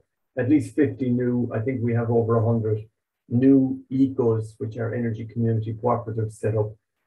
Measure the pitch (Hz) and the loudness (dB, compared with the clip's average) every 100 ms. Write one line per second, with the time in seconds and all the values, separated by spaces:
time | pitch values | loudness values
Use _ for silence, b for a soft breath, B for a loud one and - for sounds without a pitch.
0 | _ _ _ - 120 151 113 - 143 113 | _ _ _ -4 2 2 2 0 0 0
1 | 131 120 123 123 113 113 113 127 120 117 | -2 0 0 -2 -2 -4 -4 -2 -2 0
2 | 113 117 110 117 113 117 110 107 - _ | 0 2 2 2 2 0 0 -2 -6 _
3 | _ _ - 123 135 139 131 131 - 131 | _ _ -2 4 6 6 4 -2 -4 0
4 | 135 110 117 110 110 - 113 120 113 123 | 0 2 0 0 -4 -8 -10 -6 -6 -4
5 | 117 110 110 117 113 113 107 110 123 117 | -4 -4 -6 -2 0 0 -2 -2 0 0
6 | - 113 107 - 110 110 107 - _ _ | -2 -6 -6 -4 -2 -2 -2 -6 _ _